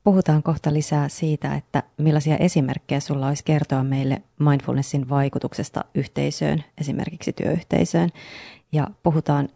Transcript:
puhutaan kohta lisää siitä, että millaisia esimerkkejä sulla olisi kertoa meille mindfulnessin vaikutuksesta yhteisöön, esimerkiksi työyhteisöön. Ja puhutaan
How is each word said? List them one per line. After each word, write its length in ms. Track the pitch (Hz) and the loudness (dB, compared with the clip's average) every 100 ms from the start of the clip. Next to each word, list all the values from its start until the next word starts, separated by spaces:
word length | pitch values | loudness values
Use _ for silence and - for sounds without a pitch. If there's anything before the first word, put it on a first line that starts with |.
puhutaan 380 | 208 190 185 151 | 2 4 4 4
kohta 300 | 165 151 151 | 2 0 0
lisää 360 | 151 - 147 143 | 0 0 0 -2
siitä, 460 | - 160 147 139 | -2 -2 -2 -2
että 280 | 139 - 139 - - | -4 -4 -4 -4 0
millaisia 380 | 151 151 147 - | 2 2 2 2
esimerkkejä 640 | 175 160 131 - - 139 | 2 2 0 -2 -4 -4
sulla 280 | - 139 135 | -2 -2 -2
olisi 160 | 147 | -2
kertoa 400 | - 151 139 135 | 0 0 2 0
meille 380 | 135 135 135 139 - - | 0 0 0 -2 -6 0
mindfulnessin 720 | 151 139 - 131 135 143 131 | 2 2 0 -2 -2 -4 0
vaikutuksesta 760 | 139 139 135 - - 123 - - | 0 0 -2 -6 -6 -6 -6 -6
yhteisöön, 720 | - 131 - 143 - 151 156 - - | -6 -4 -4 -4 -2 -2 -2 -4 -8
esimerkiksi 540 | 143 - - 165 - | -6 -6 -8 -8 -8
työyhteisöön. 760 | - - 170 - - 175 170 170 - - - - - _ | -4 -2 -2 0 0 2 2 0 -2 -14 -20 -20 -20 _
Ja 140 | 151 143 - | -2 -2 -2
puhutaan 460 | 175 156 156 143 139 | 0 0 2 0 -2